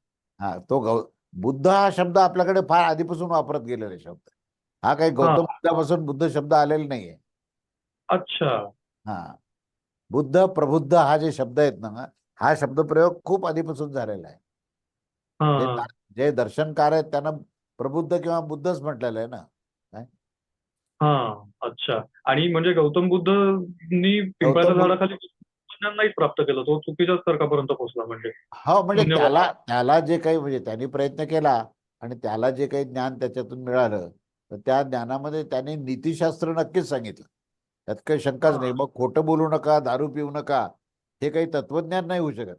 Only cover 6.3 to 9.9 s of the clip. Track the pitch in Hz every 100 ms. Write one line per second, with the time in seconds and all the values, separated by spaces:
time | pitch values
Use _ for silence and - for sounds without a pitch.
6.3 | 143 147 151 147 156 147 127 87 82 _
7.3 | _ _ _ _ _ _ _ - 185 -
8.3 | - 151 113 101 - _ _ 107 95 82
9.3 | - _ _ _ _ _